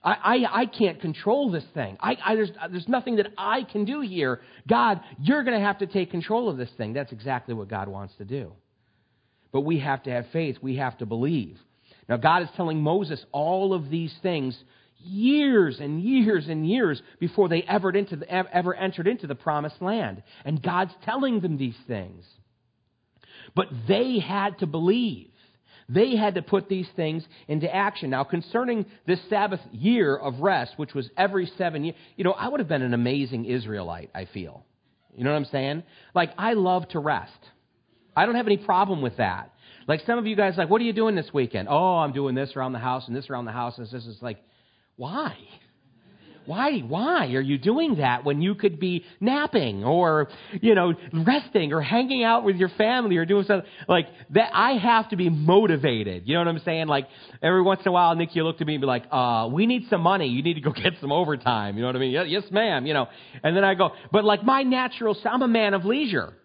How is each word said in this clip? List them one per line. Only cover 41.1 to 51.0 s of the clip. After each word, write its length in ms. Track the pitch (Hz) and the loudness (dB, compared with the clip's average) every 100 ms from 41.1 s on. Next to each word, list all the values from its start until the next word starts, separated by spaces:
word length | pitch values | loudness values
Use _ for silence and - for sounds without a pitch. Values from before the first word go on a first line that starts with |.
| 196 | 0
this 180 | - | -2
weekend?" 360 | 147 123 107 101 | -2 -2 -4 0
"Oh, 300 | 147 185 175 | 0 2 2
I'm 120 | 151 | 0
doing 240 | 135 139 127 | -2 -2 -2
this 220 | 135 143 | -4 -6
around 160 | 131 | -6
the 60 | 123 | -6
house 280 | 123 127 120 | -4 -6 -6
and 80 | 123 | -10
this 140 | 131 | -8
around 160 | 127 117 | -10 -8
the 60 | |
house." 240 | 120 120 120 | -6 -8 -8
And 100 | 110 | -14
this 180 | 123 117 | -14 -14
is 120 | 107 | -12
like, 180 | 120 104 _ _ _ _ _ - | -12 -12 _ _ _ _ _ -14
why? 400 | 127 226 302 - - - _ _ _ _ _ _ - - - | -10 -6 -8 -10 -20 -20 _ _ _ _ _ _ -20 -20 -10
Why, 320 | 175 277 262 | -4 -2 -2
why 480 | 117 160 262 349 147 | -4 -4 0 0 0
are 80 | 127 | -2
you 160 | 135 139 | 0 0
doing 400 | 185 254 330 185 | 2 2 0 2
that 260 | 131 123 | 2 2
when 180 | 143 143 | 0 0
you 140 | 180 202 | 0 2
could 240 | 202 156 | 0 0
be 240 | 185 175 - - | -4 -4 -6 -4
napping 640 | 208 277 302 220 127 98 | 0 0 0 0 0 -2
or, 460 | 110 165 175 151 143 - - 190 | 2 4 4 2 0 -6 -12 0
you 140 | 226 202 | 4 6
know, 180 | 175 160 | 4 0